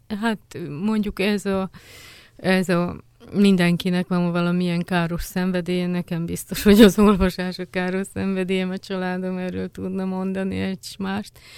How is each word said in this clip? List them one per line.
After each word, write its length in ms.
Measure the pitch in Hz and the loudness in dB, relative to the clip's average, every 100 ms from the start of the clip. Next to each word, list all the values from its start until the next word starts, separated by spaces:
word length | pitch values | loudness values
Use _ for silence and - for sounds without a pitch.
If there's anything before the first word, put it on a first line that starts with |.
| - 202 | -12 -6
Hát, 360 | 226 214 _ 135 156 147 | -4 -6 _ -12 -10 -6
mondjuk 360 | 208 220 202 - | -2 -2 -2 -2
ez 260 | 196 208 196 | -2 0 -2
a, 240 | 190 190 - - - - - - - | -4 -4 -10 -20 -20 -20 -20 -20 -6
ez 340 | 180 190 180 | 0 0 2
a 340 | 175 175 - _ _ 240 | 0 -2 -6 _ _ -6
mindenkinek 760 | 196 202 185 175 175 190 180 180 | 2 4 6 4 2 0 -2 0
van 240 | 180 175 | 0 0
valamilyen 500 | 175 175 180 180 175 | 0 0 0 0 -2
káros 420 | 170 180 170 170 | -2 -2 -2 -4
szenvedélye, 640 | - 190 185 180 170 180 180 | -6 -4 -2 -2 -2 -2 -2
nekem 380 | 175 - 170 170 | -4 -4 -6 -4
biztos, 380 | 175 - 185 | -8 -8 2
hogy 180 | 214 202 | 6 10
az 180 | 208 175 | 10 8
olvasás 600 | 208 190 185 - 180 180 | 4 6 2 0 -6 -6
a 60 | 180 | -6
káros 380 | 185 180 190 196 | -4 -2 -4 -4
szenvedélyem, 560 | 190 190 190 185 190 185 | -4 -2 -2 -2 -2 -2
a 80 | 190 | -6
családom 600 | - 185 185 185 185 185 | -6 -6 -4 -4 -6 -6
erről 340 | 180 185 185 | -6 -6 -8
tudna 340 | 185 190 190 190 | -8 -6 -4 -4
mondani 540 | 185 190 190 190 190 | -4 -4 -4 -4 -4
egy 360 | 190 190 - - | -4 -6 -12 -10
mást. 320 | 190 196 - - - | -6 -6 -8 -16 -20